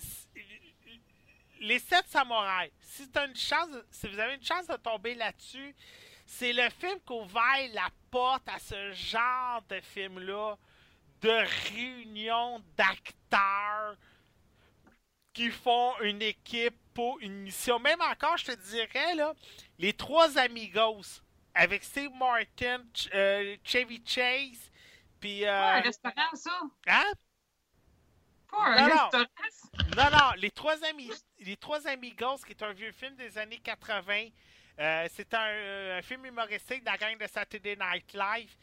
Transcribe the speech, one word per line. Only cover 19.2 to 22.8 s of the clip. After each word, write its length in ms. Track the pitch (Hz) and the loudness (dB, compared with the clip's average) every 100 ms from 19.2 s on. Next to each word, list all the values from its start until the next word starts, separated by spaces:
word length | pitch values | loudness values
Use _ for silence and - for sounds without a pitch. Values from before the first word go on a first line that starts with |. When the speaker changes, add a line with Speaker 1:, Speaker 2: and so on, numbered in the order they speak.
| 196 311 - - - _ | -2 -2 -16 -20 -20 _
Speaker 1:
les 140 | 185 | -2
trois 460 | - - 302 330 277 | -2 2 6 6 6
Amigos, 840 | 247 233 214 185 226 214 180 - _ _ _ | 2 0 -4 2 2 0 -12 -18 _ _ _
avec 280 | - 175 196 | 4 4 2
Steve 260 | - - 285 | -4 -8 -8
Martin, 680 | 254 254 233 208 - 247 247 | -2 2 2 0 -4 -4 -4